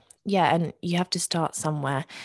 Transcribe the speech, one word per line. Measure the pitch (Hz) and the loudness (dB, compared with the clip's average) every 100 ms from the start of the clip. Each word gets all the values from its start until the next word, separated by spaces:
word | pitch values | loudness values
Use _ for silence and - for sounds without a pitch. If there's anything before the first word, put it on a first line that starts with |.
| _ - | _ -12
Yeah, | - 190 156 | 0 4 4
and | 165 165 - | 4 0 -4
you | 175 175 | -2 0
have | 180 | 0
to | 180 | -2
start | - 170 160 - | -2 -2 -2 -2
somewhere. | 156 151 139 139 156 - | -4 -2 -2 -2 -4 -12